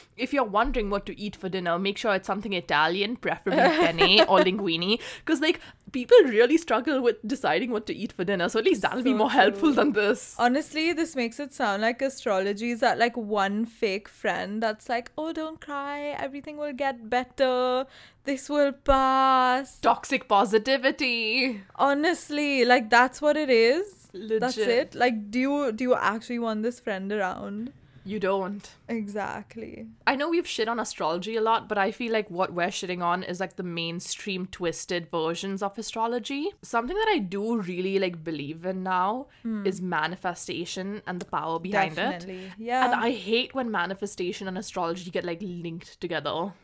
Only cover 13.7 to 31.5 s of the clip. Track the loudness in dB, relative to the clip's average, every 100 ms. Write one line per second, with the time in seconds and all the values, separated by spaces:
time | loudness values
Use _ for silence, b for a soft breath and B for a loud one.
13.7 | -2 -2 -2 -8 -6 -4 -2 -4 -4 -4
14.7 | -4 -4 -6 -6 -8 -6 -6 -8 -10 -10
15.7 | -8 -6 -6 -6 -6 -8 -10 -12 -8 -8
16.7 | -4 -4 -4 -2 -2 -2 0 2 2 2
17.7 | 0 -4 B B B -6 -4 0 2 2
18.7 | 2 4 4 6 4 4 4 4 2 -2
19.7 | -2 0 2 0 -4 4 4 6 2 4
20.7 | 2 2 0 -2 0 0 2 0 -2 -8
21.7 | 0 2 4 2 0 -2 -2 0 4 6
22.7 | 6 6 6 6 2 0 2 4 6 6
23.7 | 2 -2 -10 -18 -12 -2 0 0 0 0
24.7 | 2 0 0 0 0 -4 -2 0 0 -2
25.7 | -2 0 2 2 -2 -6 -6 -4 -2 -4
26.7 | -6 -6 -6 -4 -2 -4 -4 -10 -10 -10
27.7 | -14 b b -10 -4 0 0 -2 -8 -14
28.7 | -18 -8 -6 -6 -6 -6 -8 -12 -16 -14
29.7 | -14 -18 -2 0 0 0 -2 -2 -2 -2
30.7 | -2 -4 -2 -2 -2 -2 0 2